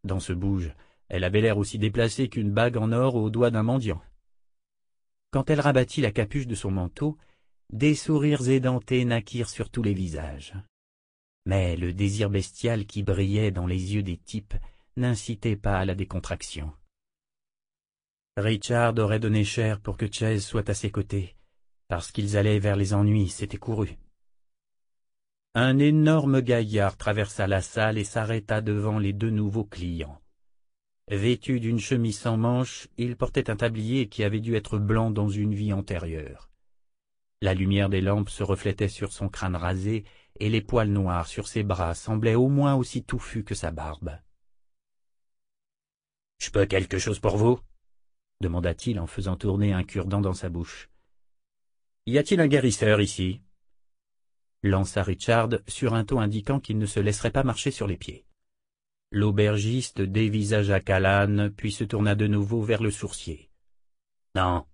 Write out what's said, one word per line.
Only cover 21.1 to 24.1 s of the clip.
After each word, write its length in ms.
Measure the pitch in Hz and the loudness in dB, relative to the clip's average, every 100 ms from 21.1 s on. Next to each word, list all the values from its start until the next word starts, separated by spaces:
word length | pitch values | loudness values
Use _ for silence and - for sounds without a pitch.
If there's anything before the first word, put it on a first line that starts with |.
| 101 90 - _ _ _ _ _ | -4 -4 -12 _ _ _ _ _
parce 240 | 87 - | -8 -6
qu'ils 260 | - 101 104 | -4 0 2
allaient 220 | 104 107 | 4 4
vers 160 | 104 | 2
les 180 | 101 98 | 2 2
ennuis, 360 | 101 104 107 92 | 4 4 4 2
c'était 300 | - 101 - | -2 -8 -8
couru. 380 | - 110 98 - - | -6 -4 -4 -6 -20